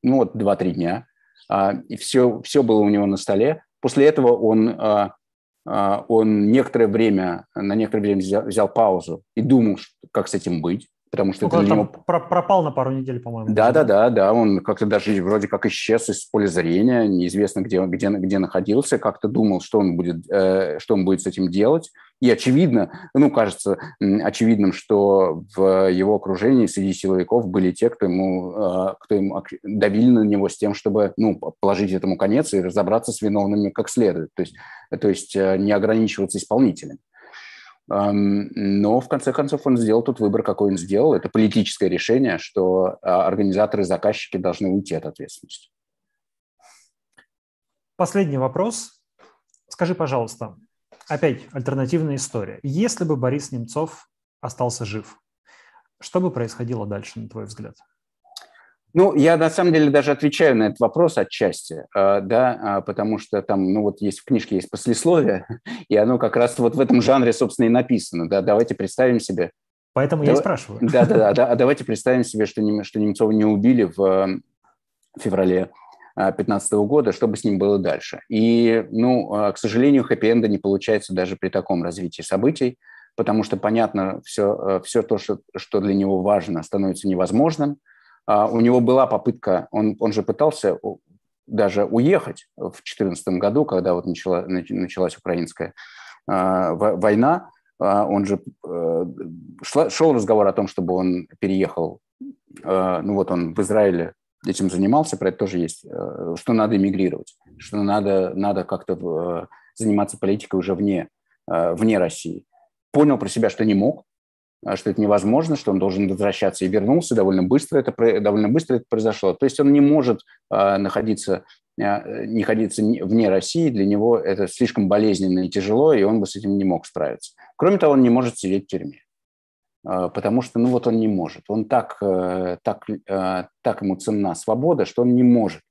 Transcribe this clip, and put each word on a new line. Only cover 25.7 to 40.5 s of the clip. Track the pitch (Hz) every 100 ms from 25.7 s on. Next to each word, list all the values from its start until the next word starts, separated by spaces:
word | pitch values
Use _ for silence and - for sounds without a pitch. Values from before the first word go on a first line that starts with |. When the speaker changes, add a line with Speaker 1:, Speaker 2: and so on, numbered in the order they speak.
| 95 95
Speaker 1:
его | 90 98 104
окружении | 95 92 107 135 101
среди | - 98
силовиков | 87 95 92 87 120 110
были | 98 92
те, | 82 117
кто | - 98
ему, | 90 95 92 90 92
э, | 101 90 95 -
кто | - 104
ему | 98 98
ак-, | - -
давили | - 107 101 101 123
на | 120
него | 107 101 98
с | -
тем, | 104
чтобы, | 101 - 104 101 -
ну, | 110 87
п-, | 80 -
положить | 98 95 101
этому | 92 95 87
конец | 98 120 156
и | 101
разобраться | 90 90 95 110 113
с | 113
виновными | 107 104 101 104 101
как | - 107
следует, | - 107 85 78
то | -
есть, | 85 - - - - -
то | 104
есть, | 92 - 98
э, | 95 95
не | 101
ограничиваться | 104 107 110 110 - 98 101
исполнителем. | - 110 131 82 76 65 _ _ - - - - - _ _
Ам, | 101 101 101 101 101 101 -
но, | 101 101 104 120
в | 127
конце | 139 135
концов, | 127 139 139 139
он | 123
сделал | 113 110
тот | 117 123
выбор, | 104 104
какой | -